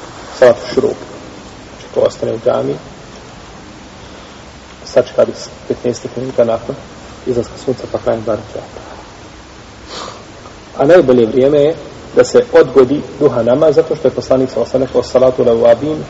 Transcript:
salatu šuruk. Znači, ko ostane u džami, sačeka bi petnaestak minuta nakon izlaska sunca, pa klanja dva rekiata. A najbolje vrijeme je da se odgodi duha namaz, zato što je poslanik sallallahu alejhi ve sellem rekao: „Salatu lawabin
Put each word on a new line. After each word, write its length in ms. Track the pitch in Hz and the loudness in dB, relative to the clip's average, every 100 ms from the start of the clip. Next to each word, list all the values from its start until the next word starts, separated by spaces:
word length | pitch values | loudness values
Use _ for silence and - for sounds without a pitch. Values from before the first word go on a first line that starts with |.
| - - - - | -20 -20 -18 4
salatu 200 | 123 117 - | 4 4 0
šuruk. 180 | 127 113 | -2 -2
Znači, 1000 | - - - - - - - - - - | -4 -12 -18 -20 -20 -20 -20 -20 -20 -8
ko 60 | - | -2
ostane 340 | 113 - 120 | -2 -2 -6
u 60 | 113 123 | -4 -2
džami, 300 | 120 131 147 - - - - - - - - - - - - - - - - - - - - - | -2 -4 -8 -12 -20 -20 -20 -20 -20 -20 -20 -20 -20 -20 -20 -20 -20 -20 -20 -20 -20 -20 -20 -2
sačeka 400 | - - - 113 | -2 0 0 -2
bi 60 | - - - - | -4 -16 -16 -10
petnaestak 440 | 120 123 117 127 - | -6 -6 -6 -10 -10
minuta 260 | 131 127 | -6 -2
nakon 320 | 117 113 - 135 - - - - - | 0 -2 -6 -12 -16 -20 -20 -12 -6
izlaska 280 | 120 110 - - | -4 -6 -8 -8
sunca, 180 | 120 - | -8 -8
pa 60 | 113 | -6
klanja 240 | - 117 | -4 -4
dva 140 | 110 107 | -4 -8
rekiata. 460 | - - - - - - - - - - - - - - - - - - - - - - - - | -8 -14 -16 -18 -20 -20 -20 -20 -20 -20 -20 -20 -20 -20 -18 -16 -14 -16 -20 -20 -20 -20 -16 -2
A 80 | 139 | 4
najbolje 400 | 180 135 123 110 | 6 6 4 4
vrijeme 360 | 127 135 147 | 2 2 4
je 140 | 147 165 - - - 123 | 2 0 -10 -18 -2 2
da 80 | |
se 200 | 123 123 - | 4 2 4
odgodi 480 | 165 147 139 127 143 - - | 4 6 4 4 2 -4 -2
duha 240 | 147 123 | 0 2
namaz, 320 | 117 131 156 147 | 0 2 4 2
zato 200 | 165 151 | 0 -2
što 120 | 131 | -2
je 40 | |
poslanik 380 | 123 - 131 131 | -2 -2 0 0
sallallahu 280 | - 117 131 | -4 -4 -2
alejhi 160 | 131 | -2
ve 100 | 127 | -2
sellem 0 | |
rekao: 0 | |
„Salatu 400 | 120 127 127 127 | 0 4 4 4
lawabin 540 | 120 113 120 117 147 156 - | 2 4 4 4 0 -6 -6